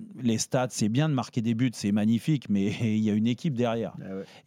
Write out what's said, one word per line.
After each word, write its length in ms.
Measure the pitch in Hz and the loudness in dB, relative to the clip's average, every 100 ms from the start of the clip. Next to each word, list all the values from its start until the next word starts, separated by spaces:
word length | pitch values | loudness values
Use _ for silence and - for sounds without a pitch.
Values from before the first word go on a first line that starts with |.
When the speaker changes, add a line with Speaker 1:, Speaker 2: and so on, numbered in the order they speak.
| - - | -6 -4
Speaker 1:
les 160 | 123 110 | -2 0
stats, 300 | - 135 127 | 0 0 -2
c'est 180 | - 107 | -2 0
bien 220 | 117 156 | 2 2
de 40 | |
marquer 280 | 135 110 - | 0 -2 -2
des 120 | 113 | 0
buts, 180 | 113 127 | 2 0
c'est 180 | - 104 | 0 0
magnifique, 560 | 107 107 113 - 151 107 | 2 4 2 2 -2 0
mais 180 | 101 98 | 0 0
<laughs> 140 | - | 0
il 180 | 117 107 | 0 2
y 60 | 107 | 2
a 40 | |
une 140 | 104 110 | 2 2
équipe 280 | 123 175 120 | 0 -2 0
derrière. 380 | 120 113 101 - | 0 0 -4 -8
Speaker 2:
Ah 160 | 98 95 | -10 -10
ouais. 80 | 98 - | -12 -10